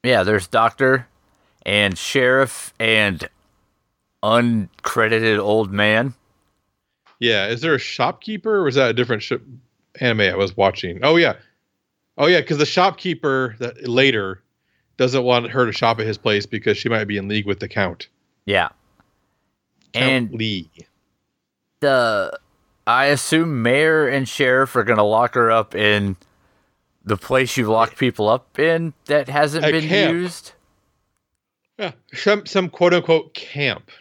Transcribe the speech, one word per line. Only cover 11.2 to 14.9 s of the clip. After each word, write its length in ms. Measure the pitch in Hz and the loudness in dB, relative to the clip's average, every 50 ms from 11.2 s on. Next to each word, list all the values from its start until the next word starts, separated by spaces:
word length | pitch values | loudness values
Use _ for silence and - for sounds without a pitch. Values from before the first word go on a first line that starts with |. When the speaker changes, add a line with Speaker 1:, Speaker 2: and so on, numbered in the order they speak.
| 170 135 - - _ _ _ _ _ _ _ _ _ _ _ _ _ _ _ - | 2 2 0 -4 _ _ _ _ _ _ _ _ _ _ _ _ _ _ _ 0
Speaker 2:
Oh, 100 | 139 160 | 2 2
yeah, 140 | 185 165 | 2 2
'cause 160 | 143 - 160 143 | 2 -2 -2 -2
the 80 | 151 | 0
shopkeeper 920 | 143 - 190 180 196 180 - - 185 165 - - 151 135 131 131 123 110 110 | 0 2 2 2 2 0 -2 -6 -8 -6 -4 -2 -2 -2 -2 -2 -4 -6 -8
that 280 | 123 120 123 - - 123 | -10 -10 -10 -10 -8 -2
later 540 | 117 123 135 139 123 107 98 95 95 92 _ _ _ _ _ _ _ _ _ _ | 2 4 4 4 2 0 -4 -6 -8 -12 _ _ _ _ _ _ _ _ _ _